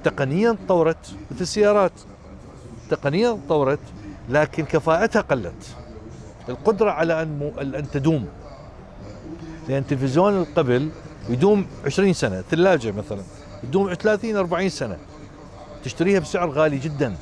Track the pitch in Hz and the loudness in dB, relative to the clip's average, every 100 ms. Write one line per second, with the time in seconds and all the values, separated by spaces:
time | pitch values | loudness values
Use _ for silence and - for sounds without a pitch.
0 | - - 135 151 226 220 - 180 160 160 | 0 0 -2 2 2 0 2 4 4 0
1 | - - - - 175 - 208 208 185 - | -8 -16 -12 -6 -4 2 4 6 4 0
2 | - - - - - - - - - - | -20 -20 -18 -18 -18 -18 -18 -18 -4 -2
3 | 143 160 240 156 - 156 135 147 - - | 0 2 2 0 0 2 4 2 -4 -16
4 | - - - 135 151 - 151 160 165 160 | -14 -14 0 2 2 0 0 0 4 4
5 | 220 226 190 139 87 - - - - - | 4 2 2 -2 -2 -10 -16 -16 -16 -16
6 | - - - - - 127 - 208 214 156 | -16 -16 -18 -18 -10 -2 2 4 4 4
7 | 170 160 160 147 147 - 139 135 143 147 | 2 2 0 -4 -6 -4 -4 -4 -4 0
8 | 139 160 95 - - - - - - - | 2 2 -2 -10 -18 -18 -18 -18 -18 -18
9 | - - - - 160 160 - 135 131 143 | -16 -16 -14 -14 -12 -14 -4 -2 0 0
10 | 135 135 196 196 170 - 139 123 151 - | 2 4 4 4 0 0 4 2 2 -6
11 | - - 104 120 180 208 185 - 147 139 | -16 -14 -4 2 4 4 2 -4 -4 2
12 | 196 180 131 92 92 160 185 170 113 101 | 4 4 0 -2 -2 4 6 4 2 -4
13 | 101 101 92 - - - 120 160 196 180 | -6 -8 -10 -16 -18 -14 -2 0 2 0
14 | 214 208 226 214 180 175 190 - 123 87 | 0 0 0 0 0 0 -2 -2 -6 -6
15 | - - - - - - - - 131 - | -12 -18 -18 -18 -18 -18 -18 -12 -10 -2
16 | 170 196 151 196 175 139 156 139 131 147 | 2 4 2 -2 0 4 4 2 -4 -2
17 | 139 - | -2 -2